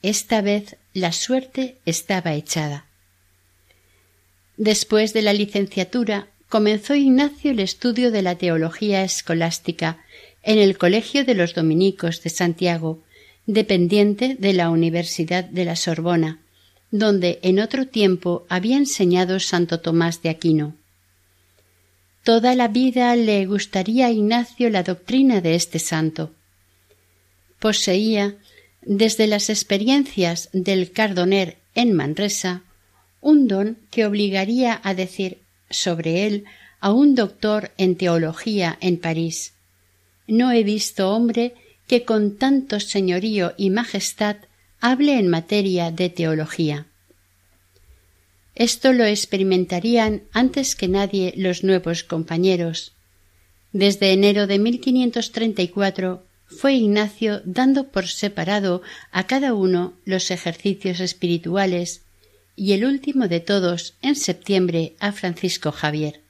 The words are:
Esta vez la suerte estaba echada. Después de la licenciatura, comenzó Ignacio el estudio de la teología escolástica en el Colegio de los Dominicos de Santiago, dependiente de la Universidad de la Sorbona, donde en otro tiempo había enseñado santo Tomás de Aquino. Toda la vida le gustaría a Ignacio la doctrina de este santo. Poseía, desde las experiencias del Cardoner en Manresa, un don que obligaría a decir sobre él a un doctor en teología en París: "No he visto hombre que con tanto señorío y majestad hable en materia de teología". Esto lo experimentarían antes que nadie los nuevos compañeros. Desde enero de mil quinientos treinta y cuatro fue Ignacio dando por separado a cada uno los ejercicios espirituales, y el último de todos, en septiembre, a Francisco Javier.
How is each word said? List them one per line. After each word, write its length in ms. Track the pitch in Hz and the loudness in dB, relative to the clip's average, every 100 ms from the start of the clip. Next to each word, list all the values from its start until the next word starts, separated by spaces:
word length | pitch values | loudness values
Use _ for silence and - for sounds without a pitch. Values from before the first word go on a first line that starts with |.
Esta 400 | 196 214 - 220 | -2 -4 0 0
vez 340 | 202 202 208 - _ | 2 0 -4 -20 _
la 180 | 190 175 | -4 -2
suerte 640 | 170 - 262 262 - 262 - - | -2 -2 -2 -2 -6 -8 -6 -6
estaba 500 | 165 - 190 175 151 | -6 -2 -4 -2 -6
echada. 500 | 156 - 151 143 _ _ _ _ _ _ _ _ _ _ _ _ _ _ _ _ _ - | -4 -6 -4 -8 _ _ _ _ _ _ _ _ _ _ _ _ _ _ _ _ _ -4
Después 560 | 214 208 - 214 214 | 0 0 2 0 2
de 80 | 220 | 0
la 120 | 214 | 0
licenciatura, 920 | 208 208 202 196 196 185 247 220 202 - _ _ | 0 0 -2 -4 -4 -4 -2 -2 -4 -8 _ _
comenzó 460 | 220 208 214 - 285 | 2 2 0 0 2
Ignacio 560 | 277 262 285 285 294 | 4 4 2 -2 -4
el 80 | 247 | -2
estudio 520 | 190 - 247 226 247 | -4 -2 -2 0 0
de 100 | 214 | 2
la 140 | 185 175 | -2 -2
teología 680 | 180 165 160 165 214 196 | -2 0 -2 -4 -2 0
escolástica 960 | 190 - - 165 165 165 - 170 160 160 _ - - _ | -2 -6 -4 -2 -2 -4 -8 -4 -6 -6 _ -20 -20 _
en 140 | - 220 | 0 4
el 180 | 202 190 | 4 4
Colegio 460 | 175 202 220 285 262 | 2 2 0 -2 0
de 100 | 214 | 2
los 180 | 170 | 0
Dominicos 720 | 170 160 160 190 190 170 165 | 0 0 4 2 0 -6 -6
de 60 | 170 | -8
Santiago, 760 | - 175 165 180 170 160 160 _ _ - _ - | -2 -2 0 -2 -2 -4 -8 _ _ -20 _ -2
dependiente 920 | 208 214 190 175 208 202 208 254 262 | -2 2 2 4 4 4 2 -2 -2
de 140 | 196 | 0
la 160 | 185 170 | 2 2
Universidad 760 | 165 165 165 170 - 165 180 | 2 2 0 -4 -4 -4 -4
de 220 | 180 175 170 | -4 -4 -4
la 100 | 170 | -2
Sorbona, 640 | - 165 170 170 160 160 _ _ _ _ _ | -4 -2 0 0 0 -4 _ _ _ _ _
donde 500 | 214 214 196 175 175 | 0 2 2 0 0
en 160 | 185 190 | 0 2
otro 280 | 220 262 262 | 0 -4 -4
tiempo 580 | 226 202 180 175 175 - | 2 2 2 -2 -4 -4
había 280 | 180 202 269 | -4 0 0
enseñado 640 | 277 - 185 180 180 190 | 0 0 2 2 2 -2
santo 400 | 185 180 170 165 | -2 -2 0 -2
Tomás 420 | 170 165 165 165 | 0 0 0 -2
de 80 | 165 | -6
Aquino. 460 | 160 170 156 151 156 _ _ _ _ _ _ _ _ _ _ _ _ _ _ | -2 0 0 0 -10 _ _ _ _ _ _ _ _ _ _ _ _ _ _
Toda 320 | - 226 240 254 | 2 2 4 2
la 120 | 240 | 2
vida 480 | 214 262 247 240 240 | 2 2 2 2 2
le 300 | 220 208 190 | 2 2 0
gustaría 640 | 202 - 196 185 233 247 | -2 -2 -4 -2 2 2
a 40 | |
Ignacio 580 | 226 208 233 233 - 240 | 2 2 0 -2 -2 0
la 140 | 202 | 0
doctrina 560 | 180 175 - 254 269 220 | -2 -6 -2 2 4 4
de 140 | 170 165 | 2 0
este 240 | - 165 | -2 -6
santo. 520 | - 160 156 160 156 _ _ _ _ _ _ _ _ _ _ _ _ _ | -4 -2 -2 -4 -10 _ _ _ _ _ _ _ _ _ _ _ _ _
Poseía, 760 | 220 208 - 180 220 214 202 202 _ _ _ _ | -2 0 0 0 0 0 -2 -6 _ _ _ _
desde 460 | - 202 220 220 214 | -4 0 2 2 0
las 220 | 208 202 | 0 -2
experiencias 1000 | 214 - 196 214 277 269 - 175 170 - | -4 -2 -2 2 2 0 0 -2 -2 -4
del 380 | 190 185 190 175 | -4 0 0 -2
Cardoner 680 | 202 214 180 180 196 180 - _ | -2 -2 0 2 2 0 -8 _
en 200 | - 240 | -2 2
Manresa, 720 | 180 139 156 202 - 185 180 _ _ _ _ _ _ | 2 0 -2 -4 -2 -6 -6 _ _ _ _ _ _
un 280 | 285 302 254 | 4 6 6
don 300 | 196 208 233 _ | 2 -2 -4 _
que 140 | - 214 | -2 0
obligaría 760 | 208 208 190 196 240 247 220 | 0 0 0 -2 0 0 -2
a 100 | 196 | -4
decir 460 | 185 185 - 190 185 _ _ _ | -4 -6 -6 -8 -8 _ _ _
sobre 580 | - - 165 160 170 208 | -6 -4 -2 -2 0 0
él 180 | 208 202 - - _ | -4 -8 -20 -20 _
a 140 | 196 | 0
un 220 | 220 294 269 | 4 6 4
doctor 560 | 202 - 214 214 202 - | 0 -2 -2 -2 -4 -2
en 180 | 185 180 | 0 2
teología 840 | 185 170 160 160 - 208 175 - | 0 0 0 -6 -4 -2 -2 -2
en 180 | 185 170 | -2 -2
París: 560 | 165 160 165 165 - _ _ _ _ _ _ _ - | -2 -4 -4 -6 -12 _ _ _ _ _ _ _ -2
"No 240 | 220 254 | 2 4
he 120 | 233 | 2
visto 460 | 202 214 - - 190 | 2 -2 -4 -2 0
hombre 420 | 214 240 233 240 - _ _ _ | 2 0 0 -4 -6 _ _ _
que 160 | 247 | 0
con 340 | 240 220 208 202 | 2 0 0 0
tanto 420 | 262 277 262 208 | 0 0 0 -6
señorío 760 | 202 202 190 180 214 208 175 - | -4 -2 0 0 -2 -2 -2 -2
y 120 | 196 | 0
majestad 680 | 202 240 196 - - 208 208 - _ _ _ | 0 -2 -6 -8 -4 -4 -4 -14 _ _ _
hable 380 | 240 254 294 269 | 0 2 2 2
en 100 | 190 | 2
materia 640 | 165 165 208 196 180 170 | 0 0 0 0 0 -2
de 180 | 165 180 | -2 -4
teología". 760 | 175 165 160 160 - 160 147 156 _ _ _ _ _ _ _ _ _ _ - _ _ _ _ _ - | -2 -2 -2 -4 -2 -2 -2 -10 _ _ _ _ _ _ _ _ _ _ -20 _ _ _ _ _ -2
Esto 380 | 233 - 269 | -2 2 2
lo 120 | 254 220 | 4 4
experimentarían 1160 | 208 - 196 190 185 180 175 214 233 220 208 - | 2 -2 0 2 2 2 -2 2 2 2 -2 -4
antes 440 | 220 254 262 262 - | 0 0 0 -4 -2
que 120 | 185 | 0
nadie 460 | 190 202 202 180 - | 0 0 -2 -2 -2
los 280 | 190 175 | -2 0
nuevos 400 | 190 185 170 170 | 2 2 0 -6
compañeros. 880 | - 165 165 165 185 180 170 160 - _ _ _ _ _ _ _ _ | -4 -6 -4 0 2 2 -2 -6 -12 _ _ _ _ _ _ _ _
Desde 400 | 196 202 202 196 | 0 0 2 2
enero 340 | 190 202 202 202 | 4 4 4 0
de 120 | 196 | 2
mil 200 | 220 240 | 0 0
quinientos 520 | - 254 247 233 226 | 0 2 0 -2 -6
treinta 300 | - 226 208 | -4 -4 -2
y 40 | 180 | -4
cuatro 560 | 202 196 196 185 180 _ _ _ | 0 -2 -2 -6 -6 _ _ _
fue 280 | - 277 269 | -2 2 2
Ignacio 640 | 214 208 214 - 220 208 | 2 2 0 -2 -4 -4
dando 460 | 180 185 262 269 269 | -6 0 2 2 0
por 180 | - 180 | -4 -6
separado 760 | - 208 202 165 208 196 180 180 - - | -4 -6 -4 -2 -2 0 -2 -6 -20 -10
a 160 | 185 185 | -8 -2
cada 260 | 262 269 | -2 0
uno 400 | 220 185 180 180 - - | 0 2 0 -2 -8 -6
los 260 | 190 - | -4 -4
ejercicios 680 | 180 - 165 202 196 190 175 | -6 -6 -4 -4 -4 -4 -4
espirituales, 1040 | 180 - 175 170 165 185 196 175 175 - _ _ _ _ _ - | -6 -4 -2 -2 -2 -2 0 -2 -6 -10 _ _ _ _ _ -6
y 160 | 196 | 0
el 140 | 196 247 | 2 2
último 420 | 277 277 269 214 | 0 -2 0 0
de 120 | 170 | -2
todos, 540 | 170 202 180 170 - _ | 0 0 0 -2 -8 _
en 140 | 262 285 | -2 -2
septiembre, 800 | - 170 - 196 180 165 160 - | -2 -6 0 2 2 0 -4 -4
a 140 | 208 | -6
Francisco 600 | 202 185 165 185 - 156 | -4 -6 -4 -4 -4 -6
Javier. 500 | - 151 151 151 151 _ | -4 -4 -2 -4 -8 _